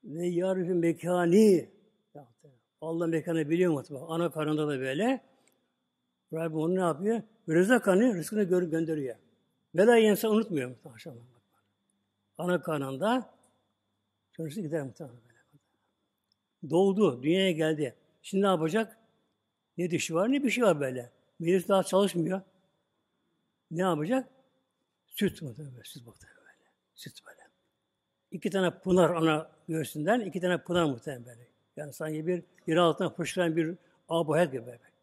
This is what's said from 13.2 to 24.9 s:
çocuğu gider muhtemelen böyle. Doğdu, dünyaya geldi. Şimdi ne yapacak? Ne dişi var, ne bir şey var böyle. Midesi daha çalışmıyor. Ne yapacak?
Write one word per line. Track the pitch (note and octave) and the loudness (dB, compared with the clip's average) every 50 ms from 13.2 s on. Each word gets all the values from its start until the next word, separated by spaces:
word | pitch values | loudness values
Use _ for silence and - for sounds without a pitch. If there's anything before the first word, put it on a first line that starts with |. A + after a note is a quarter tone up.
| A#3 - _ _ _ _ _ _ _ _ _ _ _ _ _ _ _ _ _ _ _ _ _ | -4 -8 _ _ _ _ _ _ _ _ _ _ _ _ _ _ _ _ _ _ _ _ _
çocuğu | - E3 D#3 C#3 G#3+ | -12 -12 -10 -8 -8
gider | F#3+ D3+ D3+ E3 C#3+ | -8 -6 -6 -6 -6
muhtemelen | C3 A2 - E3 C3+ A#2 | -8 -12 -16 -18 -18 -18
böyle. | B2 _ _ _ _ _ _ _ D3 _ _ _ _ _ _ _ _ _ _ _ _ _ _ _ _ _ _ _ _ - C#3+ | -20 _ _ _ _ _ _ _ _ _ _ _ _ _ _ _ _ _ _ _ _ _ _ _ _ _ _ _ _ -10 -2
Doğdu, | C#3+ E3+ G3 G3 G3 G3 G#3+ E3+ B2+ A#2+ B2+ | 2 2 4 4 4 4 2 2 2 0 -2
dünyaya | D3+ E3+ F#3+ F#3+ F#3+ F3 | 0 2 2 2 0 0
geldi. | D3+ D#3+ D#3 D#3+ D3 D3+ B2+ - _ _ _ _ _ _ | 0 0 0 0 -2 -2 -6 -6 _ _ _ _ _ _
Şimdi | - - F#3+ G3 | -6 -2 0 2
ne | |
yapacak? | G3 F#3 E3 D#3 D#3+ D#3 A3 A3 G#3+ - _ _ _ _ _ _ _ _ _ _ _ _ _ _ _ _ - | 2 2 2 0 0 0 -2 -2 -2 -8 _ _ _ _ _ _ _ _ _ _ _ _ _ _ _ _ -6
Ne | F3 F3 | -6 -4
dişi | E3+ D#3 - - D#3+ | -2 -4 -4 -2 -2
var, | E3 F#3+ A#3 C4+ | 0 0 0 0
ne | C#4+ C#4+ | 0 0
bir | B3 | 0
şey | F#3+ A#3+ B3 | 0 2 2
var | G#3 E3+ D3 | 2 2 2
böyle. | C#3 C3 B2+ B2+ A#2+ - _ _ _ _ _ _ | 0 -6 -6 -8 -12 -14 _ _ _ _ _ _
Midesi | E3 E3 F#3 F#3+ E3+ - | -2 0 0 0 2 2
daha | G3 F#3+ F3+ | 2 2 2
çalışmıyor. | - - F#3 G3+ G3 - F3+ D#3+ D#3+ F#3 G3 F#3+ _ _ _ _ _ _ _ _ _ _ _ _ _ _ _ _ _ _ _ _ _ _ _ _ _ | 2 2 2 2 2 0 -2 -2 -2 -4 -6 -8 _ _ _ _ _ _ _ _ _ _ _ _ _ _ _ _ _ _ _ _ _ _ _ _ _
Ne | E3 D#3+ F#3 | -6 -2 0
yapacak? | F#3+ E3+ D3+ D3+ E3+ B3 C4 B3+ - _ _ _ _ _ _ _ _ _ _ _ _ | 0 0 0 0 -2 -2 -2 -2 -6 _ _ _ _ _ _ _ _ _ _ _ _